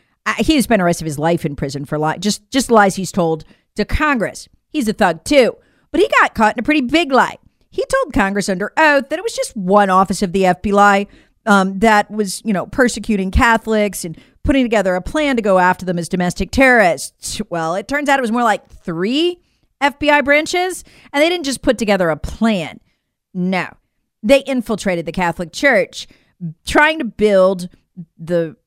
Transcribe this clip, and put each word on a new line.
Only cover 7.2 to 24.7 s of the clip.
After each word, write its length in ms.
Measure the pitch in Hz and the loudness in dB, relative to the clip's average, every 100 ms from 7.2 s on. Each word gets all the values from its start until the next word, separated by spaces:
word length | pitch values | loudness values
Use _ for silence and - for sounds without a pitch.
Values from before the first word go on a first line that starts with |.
| 185 - _ _ _ | 0 -2 _ _ _
He 120 | - 554 | -8 -4
told 260 | 539 494 | -2 -2
Congress 380 | - 196 202 196 | -2 -2 -2 -4
under 240 | 180 208 - | -4 -4 2
oath 320 | 311 285 269 | 4 2 0
that 100 | 320 | -6
it 60 | |
was 100 | 440 | -6
just 220 | - 539 226 | -6 -8 -6
one 320 | 180 208 202 | 2 2 4
office 320 | 185 190 190 | 2 2 -2
of 120 | 190 | -2
the 120 | 190 | 0
F 160 | 185 180 | 0 0
B 120 | 208 202 | 0 4
I, 300 | 202 196 202 - _ _ - | 4 4 -2 -12 _ _ 2
um, 320 | 202 190 196 | 2 2 2
that 320 | 226 208 202 | 2 2 0
was, 320 | 208 202 - | -4 -6 -6
you 80 | 226 | -6
know, 140 | 190 135 | -4 -4
persecuting 640 | - 247 233 208 202 190 | 0 0 -2 -4 -4 0
Catholics 760 | - 233 226 220 214 208 185 | 2 4 2 0 -2 -2 -4
and 160 | 175 151 _ _ | -12 -14 _ _
putting 240 | - 269 240 | -2 0 2
together 280 | 214 190 180 | 0 0 -2
a 40 | |
plan 360 | - 311 294 247 | -4 -4 -2 0
to 60 | |
go 160 | 208 185 | 2 2
after 280 | 180 180 180 | 2 0 -4
them 120 | 175 | -4
as 120 | 165 | -4
domestic 400 | 180 180 - 190 | -2 -2 -4 -2
terrorists. 920 | - 269 247 185 139 - _ - - 208 | 2 4 6 4 0 -8 _ -12 -10 -8
Well, 260 | 170 160 | -6 -4
it 140 | 185 202 | -4 -4
turns 220 | 285 294 | -4 0
out 80 | 277 | 0
it 40 | |
was 80 | 240 | 0
more 120 | 240 | 0
like 260 | 240 202 _ | 0 0 _
three 720 | - - 165 196 269 349 349 _ _ _ - | -16 -10 -4 -2 0 -2 -4 _ _ _ -4
F 180 | 285 277 | -4 -2
B 100 | 294 | 2
I 140 | 294 | 2
branches, 600 | 277 294 320 359 370 349 - _ - | 4 2 2 -2 -2 -6 -14 _ -6
and 100 | 285 | 0
they 60 | 320 | 0
didn't 160 | 349 | 0
just 160 | 277 247 | -4 -4
put 160 | - 220 | -2 0
together 320 | 220 196 170 | 0 0 0
a 80 | 151 | -2
plan. 640 | - - 226 202 143 - _ _ _ _ _ | -6 -2 0 0 -6 -12 _ _ _ _ _
No. 320 | 185 180 185 147 - _ _ _ _ | -6 -4 -4 -6 -12 _ _ _ _
They 160 | 214 277 | 2 2
infiltrated 600 | 269 262 226 | 2 -6 -4